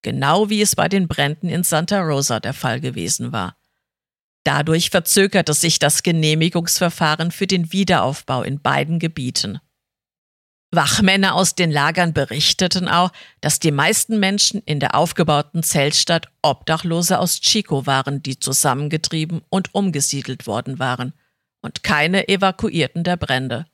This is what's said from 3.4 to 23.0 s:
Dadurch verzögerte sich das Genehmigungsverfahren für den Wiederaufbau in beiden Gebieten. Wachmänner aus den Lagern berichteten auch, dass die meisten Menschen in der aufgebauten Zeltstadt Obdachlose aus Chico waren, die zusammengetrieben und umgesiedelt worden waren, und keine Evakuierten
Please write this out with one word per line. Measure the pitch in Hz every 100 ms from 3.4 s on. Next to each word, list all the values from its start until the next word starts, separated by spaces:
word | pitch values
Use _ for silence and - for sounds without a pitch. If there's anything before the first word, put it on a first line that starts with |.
| 90 - _ _ _ _ _ _ _ _
Dadurch | - 139 151 160 -
verzögerte | 190 - - 196 202 165
sich | 147 165 -
das | 147 -
Genehmigungsverfahren | - 165 156 156 160 170 165 - 175 - 160 156 170
für | - 190
den | 190 160
Wiederaufbau | 190 190 165 110 143 - 131
in | - 143
beiden | 127 139 143 165
Gebieten. | 165 160 131 - - - _ _ _ _ _ _ _ _ _ _ _
Wachmänner | 170 143 - 190 196 196
aus | 165 185
den | - 170
Lagern | 147 147 170 170
berichteten | 156 135 127 - - 180 185 180
auch, | 175 180 - - _
dass | 147 -
die | 160
meisten | 143 160 220 - 220
Menschen | 190 202 - 202
in | - 147
der | 139
aufgebauten | 135 165 - 160 147 147 170
Zeltstadt | 160 156 143 147 - 165 - _
Obdachlose | 151 165 - 160 175 165 175 185
aus | 180 -
Chico | - 220 - 139 135
waren, | 135 135 139
die | 135 131
zusammengetrieben | - 135 143 127 147 156 - 160 156 160 _
und | 190 180
umgesiedelt | 196 196 151 - 139 127 127 -
worden | 107 - 82
waren, | 127 123 123 - _ _ _ _
und | - -
keine | - 151 156 196 -
Evakuierten | 190 190 185 220 170 139 170